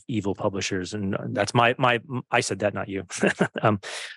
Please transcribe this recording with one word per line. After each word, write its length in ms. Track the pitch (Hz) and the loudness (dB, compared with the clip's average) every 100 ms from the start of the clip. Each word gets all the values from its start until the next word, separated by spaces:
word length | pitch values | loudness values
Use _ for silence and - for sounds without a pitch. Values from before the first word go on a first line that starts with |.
| - | -4
evil 260 | 113 95 90 | -2 -2 -2
publishers. 580 | 104 95 - 95 90 | -2 -2 -2 -4 -4
And 220 | 107 98 104 120 | -4 -2 -2 -2
that's 240 | 104 104 | -2 2
my, 220 | 123 117 127 | 4 4 4
my, 220 | 127 117 - 123 - | 2 2 -2 -8 -2
I 80 | 120 | 0
said 180 | - 98 | 0 0
that, 140 | 104 | -2
not 160 | 98 98 | -2 -6
you. 160 | 98 95 - - | -6 -6 0 0
<laughs> 280 | - - - | 2 -2 2
Um, 180 | 113 104 - - - | 2 2 -2 -10 -10